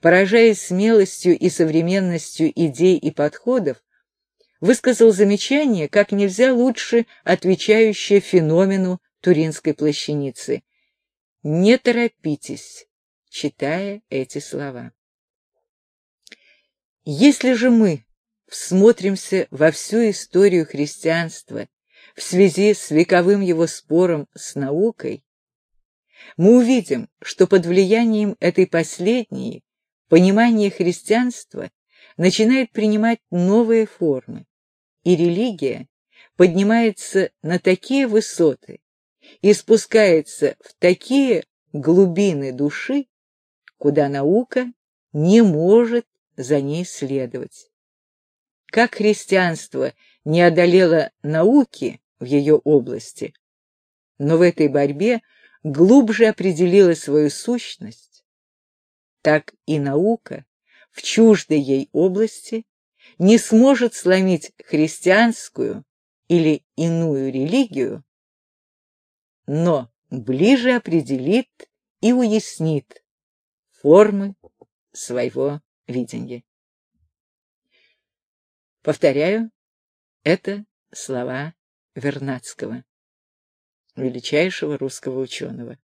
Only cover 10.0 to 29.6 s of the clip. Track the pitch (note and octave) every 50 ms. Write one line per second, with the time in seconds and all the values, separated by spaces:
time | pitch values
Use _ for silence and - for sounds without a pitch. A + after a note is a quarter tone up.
10 | - - D3+ D3 C#3+ C3+ A#2+ - - - C3 - _ _ _ _ _ _ _ _
11 | _ _ _ _ _ _ _ _ _ D3+ D3+ E3 F3+ G#3 A#3+ C4 _ B3 A#3+ A#3
12 | A#3 A3+ _ _ _ D#3+ D3 - - - C#3 - - - - - - _ _ _
13 | _ _ _ _ _ _ _ - - D3 - _ - C#3 D#3 F3+ G3 G3+ G3+ G#3
14 | _ _ - C3+ C3 - - D3 C#3+ - - - C#3+ C#3 C3 A#2+ A#2+ A#2+ _ _
15 | _ _ _ _ _ _ _ _ _ _ _ _ _ _ _ _ _ _ _ _
16 | _ _ _ _ _ _ - _ _ _ _ _ _ _ _ _ _ _ _ _
17 | _ - D3 C#3+ G#3+ D4 C#4 - - B3+ B3+ A3+ A3+ B3+ A#3+ A3+ A3 G3 D#3+ C#3+
18 | _ _ _ _ _ _ _ _ _ _ - - - - F3+ F#3 G3 A3 A#3 -
19 | F3+ G3 G3 F#3+ - - - F#3+ - - - C3+ D3+ D#3+ D#3 - - - G3+ A3+
20 | A#3 A3 G3 - - _ - F3+ G3 G3+ F3+ F3 D#3+ - - C#3 D3 D3 - -
21 | - D#3+ D#3+ E3+ E3+ D#3+ - - - _ A#2+ A2+ A2 - _ _ _ _ _ _
22 | _ _ _ - - - - F3+ G3+ F#3+ D3+ F3+ G3 G#3 G#3 - - - D#3 D3+
23 | F3 - F#3 F3+ F3 F3+ G3+ G3+ G3 F3+ E3+ D#3+ E3+ D#3 - - _ _ D3 E3
24 | F#3 F3+ E3+ D3+ C#3+ _ _ - - - - C#3+ C#3+ C3 C#3+ D#3+ G3 A#3 A3 _
25 | - B2+ A2 - _ _ _ _ _ _ _ _ _ _ _ _ _ _ _ _
26 | _ _ _ _ - - - - D#3+ G3 A#3 B3 B3 A3+ C4 B3 F#3 - D3 A#2+
27 | A#2 - _ _ - - - _ F#3+ F3+ - F#3+ E3+ E3+ F3 F#3 G3 F3+ G#3 A3+
28 | A#3+ A3+ A3 G#3 G#3 G3+ F#3 _ - E3+ F3 - F#3 F3+ - E3 E3 - - -
29 | F3 F#3+ A#3 B3+ A3+ _ - C3+ B2+ A#2+ - -